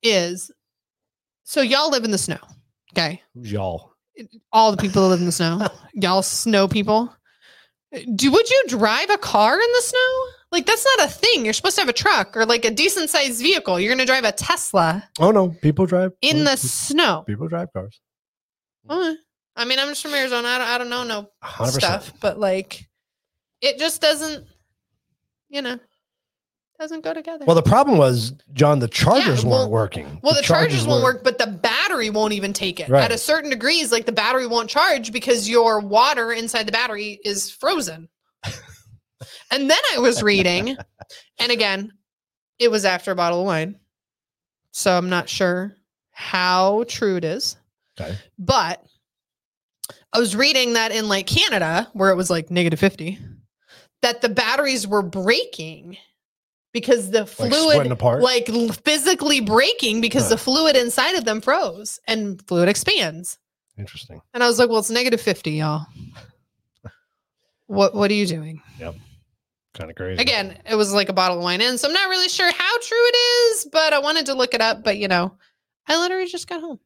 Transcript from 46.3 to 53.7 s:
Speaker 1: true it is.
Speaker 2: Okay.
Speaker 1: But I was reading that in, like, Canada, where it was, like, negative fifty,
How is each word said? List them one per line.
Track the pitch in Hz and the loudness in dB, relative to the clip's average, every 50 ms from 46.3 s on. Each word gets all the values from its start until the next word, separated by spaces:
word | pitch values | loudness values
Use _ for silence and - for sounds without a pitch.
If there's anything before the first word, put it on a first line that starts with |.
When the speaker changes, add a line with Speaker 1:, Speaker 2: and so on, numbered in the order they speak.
| - 185 180 180 180 185 185 190 202 214 240 233 | -2 0 0 2 2 4 4 2 2 0 -2 -4
Speaker 1:
true | - - - 208 190 | -6 -4 -2 -2 -2
it | 180 165 | -2 -4
is. | 160 170 240 285 - - _ _ _ _ _ _ _ _ - | -4 -6 -4 -6 -8 -10 _ _ _ _ _ _ _ _ -14
Speaker 2:
Okay. | 85 78 92 101 - _ _ - | -12 -10 -10 -12 -12 _ _ -14
Speaker 1:
But | 190 170 269 254 190 165 180 - _ _ _ _ _ _ _ _ _ _ _ _ _ _ _ _ _ _ _ _ - - - _ _ _ - | -2 0 2 2 2 0 -4 -10 _ _ _ _ _ _ _ _ _ _ _ _ _ _ _ _ _ _ _ _ -18 -18 -18 _ _ _ -2
I | 220 | 0
was | 240 214 180 | 0 0 0
reading | 208 262 285 311 262 254 240 233 | 0 0 2 2 2 0 2 2
that | 233 226 226 | 0 0 0
in, | 202 226 220 214 | -2 -4 -2 0
like, | 202 196 196 | -2 -2 -2
Canada, | - - 320 370 415 262 202 175 160 165 175 226 - _ | 0 0 2 2 2 2 0 0 0 0 -2 -2 -4 _
where | 208 190 196 | 0 2 2
it | 190 | 4
was, | 175 185 180 | 2 2 0
like, | 180 165 160 - | -2 -2 -2 -2
negative | 175 180 180 170 160 151 | -2 0 2 2 0 2
fifty, | - 190 - - 160 165 196 - - - - - _ _ _ _ _ _ | 0 0 0 -2 -10 -10 -10 -12 -14 -18 -20 -20 _ _ _ _ _ _